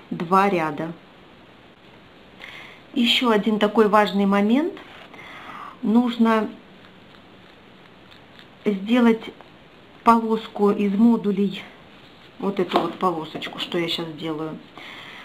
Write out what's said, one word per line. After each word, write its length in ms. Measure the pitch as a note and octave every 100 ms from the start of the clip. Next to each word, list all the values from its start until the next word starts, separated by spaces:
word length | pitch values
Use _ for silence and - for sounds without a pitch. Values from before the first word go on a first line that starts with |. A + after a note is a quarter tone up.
| -
два 400 | E3+ E3 F#3+ G3+
ряда. 420 | F#3 D#3 D3 E3 E3+ - - - - - - - - - - - - - - - - - - - -
Еще 340 | A#3 - B3
один 300 | G#3+ G#3+ G#3+
такой 280 | G#3 G#3+ G#3+
важный 360 | G#3+ G3+ G3 G3
момент. 480 | G3+ G#3 B3 F4 - - - - - - - - - - -
Нужно 680 | G#3 A3+ B3 A#3 A3+ A3 G#3+ - - - - - - - - - - - - - - - - - - - - -
сделать 580 | - G3 G3+ B3 A#3+ A3 - - - - - - - -
полоску 680 | - A3+ A3+ A3 - - G3+
из 240 | G3+ G3+ G3
модулей, 680 | A#3 A3+ F3+ F#3+ G3+ F3 - - - - - - - -
вот 200 | F#3+ G3
эту 200 | F3 F3
вот 180 | E3 -
полосочку, 640 | F#3 E3 D#3 - - -
что 180 | - F3+
я 100 | E3
щас 200 | E3 E3
делаю, 440 | D#3 D#3+ D3+ D#3 D#3+ - - - - - -